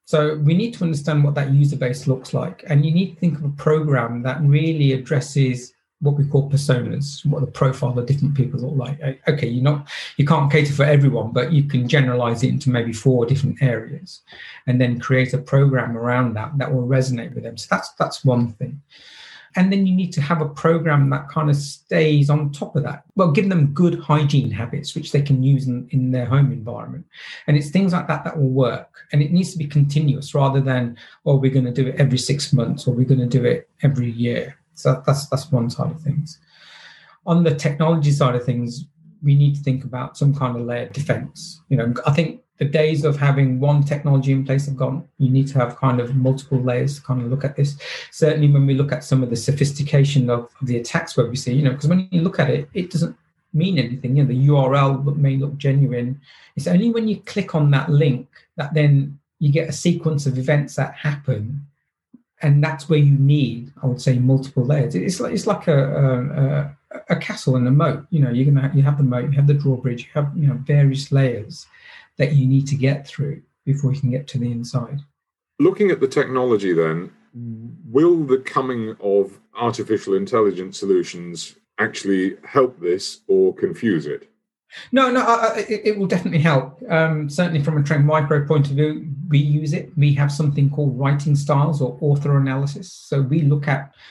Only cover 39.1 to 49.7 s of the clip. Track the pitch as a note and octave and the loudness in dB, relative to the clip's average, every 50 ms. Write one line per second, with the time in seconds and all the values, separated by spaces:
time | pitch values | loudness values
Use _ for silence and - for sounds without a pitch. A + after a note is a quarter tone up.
39.1 | - _ D3 C#3+ C#3+ C#3+ D3 C#3+ C#3 - - C3+ C3 B2+ - A#2+ C3 B2 C3+ - | -18 _ 0 2 4 6 4 4 2 0 -2 -2 -4 -4 -4 -8 -8 -8 -10 -10
40.1 | - - D3 C#3+ - - C3+ B2 A#2+ A#2+ A#2+ A#2+ A#2+ A#2+ A#2+ - - C#3 D3 - | -4 0 2 2 2 2 0 -2 -2 -4 -6 -6 -6 -6 -6 -8 -8 -8 -4 -4
41.1 | - - - - - - - - - - _ _ D3 A#2+ A#2 A#2+ A#2+ - - D3+ | -4 -4 -4 -10 -14 -18 -18 -20 -20 -20 _ _ -2 0 0 -2 -4 -2 -2 0
42.1 | C#3+ E3 D#3+ - - - _ _ _ _ D3 C#3+ - D#3+ D3+ D#3 D#3 C#3+ D3 D3 | 0 0 0 -2 -4 -10 _ _ _ _ -4 -2 0 0 2 2 0 0 0 0
43.1 | C#3 - C#3+ C#3 C#3 C#3 C3+ B2+ B2+ B2+ C#3 C#3+ D3 D3 C#3+ - D3 C#3+ - D3 | 0 2 2 2 2 4 2 2 2 0 2 2 2 2 2 0 -2 -2 0 2
44.1 | C#3 C3 C3 C#3 C3+ C3+ C3+ - C3+ C#3 - C#3+ C3+ B2+ B2+ B2+ C3 E3+ - - | 2 2 2 2 0 0 0 0 -2 -2 -2 -4 -4 -4 -4 -4 -4 -6 -10 -14
45.1 | _ - C#3+ B2+ B2+ C3+ B2+ - - C3+ A#2+ A#2 - - C3+ B2+ B2 B2 A#2+ B2 | _ -2 0 2 2 2 0 0 0 0 0 -2 -2 -2 0 0 0 0 -2 -2
46.1 | C#3 C3 B2+ C3 C3+ - - - C#3 B2+ B2 B2+ B2 B2 C3 C#3 C#3+ - - - | -2 0 0 0 0 -2 -4 -4 -4 -2 -2 -2 -2 -2 -2 -4 -4 -6 -6 -4
47.1 | C3+ B2+ A#2+ A#2+ C3 C#3 - C#3+ - - C#3+ C#3+ - - - - - - - - | -4 -4 -2 -4 -4 -4 -4 -6 -2 -2 -2 -2 -2 -6 -12 -14 -14 -14 -16 -16
48.1 | - - D#3+ D3+ D#3 D#3 D3 C#3+ C#3+ C#3+ C#3 C#3 C3+ C3 C#3+ - B2 - - - | -4 0 2 2 2 4 4 6 6 6 4 4 2 2 0 0 -2 -6 -2 0
49.1 | C3+ C3 B2+ A#2 A#2 A2 - - C#3 - D3 C#3+ | 0 0 2 0 -2 -2 -2 -2 0 2 0 0